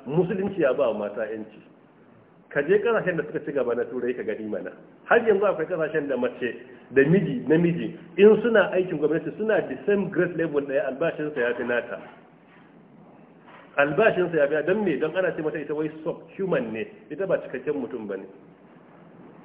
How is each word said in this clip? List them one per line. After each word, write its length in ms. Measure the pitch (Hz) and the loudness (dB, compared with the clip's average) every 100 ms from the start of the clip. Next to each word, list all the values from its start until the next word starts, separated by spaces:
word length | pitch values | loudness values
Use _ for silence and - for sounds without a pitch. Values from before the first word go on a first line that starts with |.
| 123 | -4
musulunci 540 | 156 175 202 196 180 | 0 0 0 -4 0
ya 120 | 143 | 2
ba 160 | 123 117 | 2 0
wa 160 | 107 104 | 0 -4
mata 160 | 117 107 | -6 -6
yanci. 320 | 110 107 - - - - _ - - - _ - | -8 -12 -16 -20 -20 -20 _ -20 -20 -20 _ -8
Ka 80 | 147 | -4
je 160 | 147 208 | 2 2
kasashen 380 | 233 214 175 165 | 2 0 0 -2
da 60 | - | -4
suka 140 | 151 | -6
ci 100 | - | -4
gaba 220 | 139 120 | -2 -2
na 80 | 120 113 | -2 -4
Turai 240 | 127 120 | -4 -4
ka 80 | 123 | -4
gani 240 | 107 104 107 | -4 -6 -6
mana. 240 | 95 90 - - - - | -8 -10 -14 -20 -10 2
Har 80 | 233 226 | 2 4
yanzu 160 | 196 202 | 2 2
akwai 200 | 160 156 | 0 -2
kasashen 400 | 175 151 156 139 | -2 -2 -2 -2
da 80 | 123 | -2
mace 360 | 123 - 120 - - - - | -2 -2 -6 -6 -14 -20 0
da 100 | 127 | 4
miji, 400 | 139 190 151 127 123 | 6 6 4 -2 2
namiji, 480 | 160 175 127 113 - - - | 4 4 0 -4 -8 -6 8
in 200 | 208 208 | 8 8
suna 260 | 233 214 175 180 | 6 4 4 2
aikin 220 | 180 156 | -2 0
gwamnati 340 | 147 156 - 170 | 0 0 -4 -6
suna 200 | 220 185 139 | 0 0 0
the 80 | 127 196 | -4 0
same 220 | 202 175 | 0 0
grade 240 | 160 175 160 | 0 -2 0
level 240 | 160 143 | -2 -2
ɗaya, 240 | 139 135 139 | 0 -2 -2
albashinsa 460 | 127 127 - 151 131 | -2 -4 -4 -6 -2
ya 140 | 120 120 | -2 -2
fi 80 | |
nata. 340 | 120 120 - 80 - - - - - - - - - - - - - - - - - - | -2 -2 -4 -10 -14 -20 -20 -20 -20 -20 -20 -20 -20 -20 -20 -20 -20 -20 -20 -20 -6 0
Albashinsa 600 | 147 160 220 175 175 160 | 2 4 4 4 0 2
ya 100 | 139 | 2
fi, 140 | 151 147 | 2 0
don 160 | 208 | 0
me? 140 | 196 131 | 0 0
Don 180 | 156 180 | -2 0
ana 160 | 180 | -2
ce 80 | 165 | -2
mata 160 | 156 165 | -4 -4
ita 160 | 143 | -6
wai 160 | 151 156 - | -4 -4 -6
subhuman 680 | 170 123 - - 190 151 113 | -8 -8 -10 -6 -2 -2 -2
ne, 140 | 110 104 - - | -6 -8 -12 -12
ita 160 | 147 185 | -6 -2
ba 140 | 143 | -2
cikakken 320 | - 127 147 143 | -2 -8 -4 -4
mutum 240 | 117 123 104 | -4 -8 -8
ba 100 | 95 | -8
ne. 80 | 95 - - - - - - - - - - - | -10 -18 -20 -20 -20 -20 -20 -20 -20 -20 -20 -20